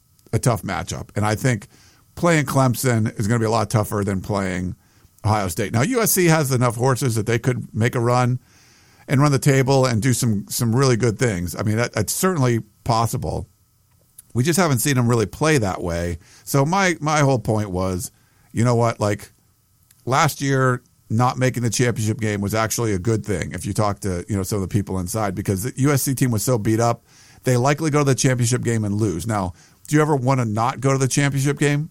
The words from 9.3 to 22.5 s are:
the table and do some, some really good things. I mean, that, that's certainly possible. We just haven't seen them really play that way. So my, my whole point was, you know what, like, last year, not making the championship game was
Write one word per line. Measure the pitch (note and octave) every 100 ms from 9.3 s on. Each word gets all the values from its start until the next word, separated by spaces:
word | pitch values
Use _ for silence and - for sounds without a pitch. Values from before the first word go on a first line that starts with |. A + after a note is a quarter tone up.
the | C3+
table | D3+ C3+ B2+ C#3 C3
and | A2
do | C3
some, | A#2+ A#2+ G2+ -
some | - A#2 A#2
really | C3+ A#2
good | A#2+ G2
things. | B2+ F2+ F2 -
I |
mean, | G#2+ G#2+
that, | A#2+
that's | - G#2
certainly | - F#3 F3 B2+ A#2 - _
possible. | - A2+ A2+ A2+ D#2 D#2+ - _ _ _ _ _ _ _ -
We | A#2 C3+
just | D#3
haven't | E3+ B2
seen | D3 B2+
them | A#2
really | A#2+ G2+
play | - D3+ D3+
that | G2 F2
way. | F2 E2+ F2 F2 - - -
So | C#3 C#3
my, | F#3+ F#3+ E3
my | D3 D3+
whole | C#3 C3
point | A2+ A2 G#2
was, | F2+ F#2+ F#2 - _ _ _ _
you | -
know | B2 A#2
what, | A#2 -
like, | G#2 G#2+ - _ _ _ _ _ _ _ -
last | C3+ D3 -
year, | C#3 C3+ C3 B2 - _ -
not | A2 B2 B2+
making | C3 B2+
the | A#2+
championship | - A#2+ A2 G#2+ G#2+
game | G#2+ G#2
was | G2